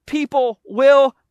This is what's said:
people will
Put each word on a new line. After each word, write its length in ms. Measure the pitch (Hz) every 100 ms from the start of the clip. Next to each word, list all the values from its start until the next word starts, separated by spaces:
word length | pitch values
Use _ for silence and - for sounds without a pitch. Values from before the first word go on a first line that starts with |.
| -
people 520 | 302 294 277 247 220
will 500 | - 202 269 285 269 - _